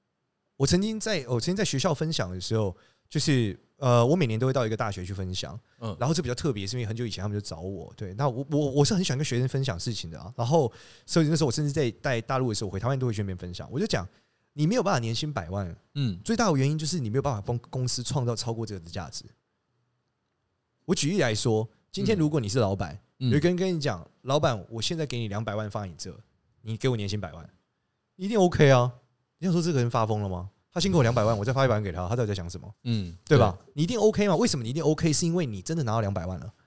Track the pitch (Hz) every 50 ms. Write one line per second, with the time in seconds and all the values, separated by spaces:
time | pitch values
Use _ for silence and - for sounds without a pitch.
0 | _ _ _ _ _ _ _ _ _ _ _ - 135 139 170 180 202 220 220 220
1 | 202 220 214 170 131 117 127 117 - 170 185 202 208 - - 135 - 190 156 -
2 | 160 160 160 - 110 90 90 92 87 - 113 110 107 98 87 - _ _ _ _
3 | _ _ - 156 - - 143 127 117 104 87 - _ _ _ _ 139 127 120 120
4 | 117 127 156 190 160 117 110 110 127 131 131 135 120 110 110 101 123 107 101 92
5 | 90 90 101 95 95 92 90 87 - 69 76 113 - _ _ _ 117 113 95 87
6 | 117 143 160 139 127 120 123 - - 151 120 104 98 98 110 123 117 104 110 113
7 | 123 113 92 - 92 104 104 104 101 - 87 80 87 95 101 90 78 - - -
8 | 110 92 92 107 139 139 117 120 139 139 156 147 151 139 127 147 143 - 220 175
9 | 190 - 139 127 151 - 120 120 127 131 - 139 131 127 101 87 - 127 113 -
10 | - 82 82 - - 95 - - 117 120 156 165 139 113 - - - - - -
11 | _ - - 175 160 147 165 151 160 135 113 151 151 147 135 160 143 120 104 -
12 | - 143 127 113 110 - 139 131 131 123 107 - 113 98 92 95 90 120 139 131
13 | 127 123 110 98 101 98 92 87 - 90 87 - - - 107 143 202 220 - 117
14 | 85 98 - _ _ _ _ _ _ _ _ 143 151 165 226 254 196 190 196 131
15 | 117 113 117 120 - 151 143 110 87 82 92 101 98 87 82 - _ _ _ 143
16 | 139 117 90 87 - - 233 226 240 202 156 135 131 139 151 160 156 151 175 175
17 | 127 107 107 135 127 143 127 104 92 - 120 117 - - - 131 127 127 - -
18 | 120 - 120 147 123 120 117 107 - 117 117 110 113 104 104 92 80 85 87 -
19 | 85 85 - - - - - _ _ _ _ _ _ _ _ _ _ _ _ _
20 | _ _ _ _ _ _ _ _ _ _ _ _ _ _ _ _ _ - 143 -
21 | - 143 196 202 143 120 110 107 - 123 110 107 110 - - _ _ _ - 190
22 | 202 190 226 180 156 147 151 151 113 95 104 131 113 98 98 95 101 - - -
23 | - _ _ _ 131 127 120 147 147 175 180 175 185 190 180 160 139 143 104 85
24 | - - _ _ - 123 135 151 151 151 120 101 90 - 113 113 107 - 175 160
25 | 156 - 127 120 117 107 98 104 113 107 101 104 107 104 - 113 104 92 82 -
26 | - 95 - - - _ _ _ _ _ _ _ - 110 113 107 - 131 123 110
27 | 101 98 107 104 95 80 78 87 82 - - _ _ _ _ _ _ _ _ _
28 | _ _ _ - 185 202 240 214 185 180 - - 156 139 135 127 120 123 120 -
29 | _ _ _ _ _ _ _ _ 156 190 165 175 160 175 165 131 120 120 117 120
30 | 113 107 110 107 104 98 92 90 90 101 - _ _ _ _ 180 160 202 190 170
31 | 127 113 120 123 104 110 117 101 104 123 127 131 135 127 113 107 107 98 82 87
32 | 90 90 127 123 120 104 101 95 87 85 87 90 - - - _ - 123 117 107
33 | 95 87 85 - - - 151 131 117 101 90 - - - _ 143 156 175 247 226
34 | 208 214 - - 208 208 175 151 240 - - 143 113 110 127 160 151 147 156 -
35 | - 165 147 - - 165 165 180 170 127 107 95 90 - 160 170 139 110 107 117
36 | 110 98 98 92 85 90 92 82 67 - - _ _